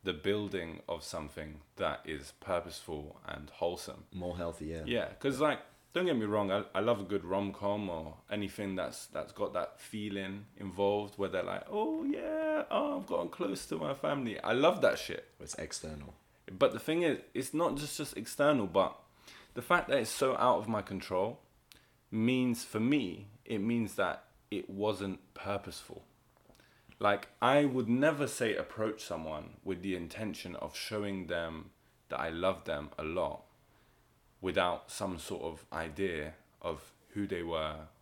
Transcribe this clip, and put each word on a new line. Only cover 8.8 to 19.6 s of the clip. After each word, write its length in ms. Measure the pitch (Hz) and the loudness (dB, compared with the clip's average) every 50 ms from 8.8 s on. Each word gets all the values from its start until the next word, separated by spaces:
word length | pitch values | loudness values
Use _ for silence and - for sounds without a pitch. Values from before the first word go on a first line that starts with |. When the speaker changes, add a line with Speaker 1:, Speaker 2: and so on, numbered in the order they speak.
| 85 62 60 - - | -2 -4 -4 -10 -14
Speaker 1:
that's 240 | - - 78 76 - | -6 -6 -6 -6 -6
got 220 | - 104 104 90 - | -4 -4 -4 0 0
that 260 | 90 82 - - - | -2 -2 -2 -6 -16
feeling 640 | - - - 107 104 104 98 98 95 95 98 101 104 - - | -16 -10 -6 -6 -4 -2 -2 -2 -4 -4 -6 -8 -10 -14 -12
involved 600 | - 104 98 87 92 101 101 104 104 104 101 - | -8 -8 -6 2 4 4 6 6 4 0 -2 -2
where 120 | - 98 92 | -2 -2 0
they're 140 | 87 92 90 | 0 0 0
like, 200 | 90 92 95 - - | 0 -4 -4 -6 -4
"Oh, 340 | - 214 220 320 320 320 - | -2 0 0 0 0 0 0
yeah, 600 | 277 294 - - 311 311 311 320 311 311 302 - - | -2 -2 -2 -2 -2 -2 0 0 0 0 0 0 0
oh, 280 | - 190 190 196 190 185 | 0 2 2 2 -2 -4
I've 80 | 185 | -4
gotten 220 | - 175 - 170 170 | -2 -2 -2 -2 -2
close 360 | - - - - 196 190 - | -4 -4 -2 -2 -2 -4 -4
to 80 | - - | -6 -4
my 160 | 160 156 147 139 | -2 -2 -2 -2
family." 460 | - - 151 147 139 127 113 98 - | 0 0 0 0 0 0 -2 -4 -2
I 120 | - - 113 | 2 2 4
love 280 | 127 147 170 - 196 | 8 8 8 8 8
that 160 | - 92 - - | 6 6 6 4
shit. 260 | - - - - - - _ _ | -2 -6 -6 -8 -8 -12 _ _
Speaker 2:
It's 160 | - - - | -12 -10 -6
external. 580 | - 80 78 - - - 78 78 73 71 65 - - _ _ _ _ _ - | -6 -6 -6 -6 -8 -8 -8 -8 -10 -10 -12 -16 -20 _ _ _ _ _ -14
Speaker 1:
But 220 | 95 92 139 127 - | 2 4 4 4 4
the 60 | 113 | 2
thing 220 | - - 156 170 175 | -2 0 2 4 4
is, 140 | 160 123 - - - _ | 4 2 2 -2 -6 _
it's 200 | 117 127 - - | -4 -4 -2 0
not 220 | 156 175 160 143 | 2 2 2 2
just, 220 | 143 151 143 - | 0 -4 -6 -6
just 180 | - 147 - - | -6 -6 -6 -6
external, 520 | - 113 - - - 143 147 151 127 104 | -8 -8 -8 2 4 6 6 6 6 4
but 300 | 90 82 98 92 - - - - _ _ _ - - - - - - - | 4 6 4 4 4 2 -8 -20 _ _ _ -20 -20 -20 -20 -20 -10 -10
the 60 | 127 | -10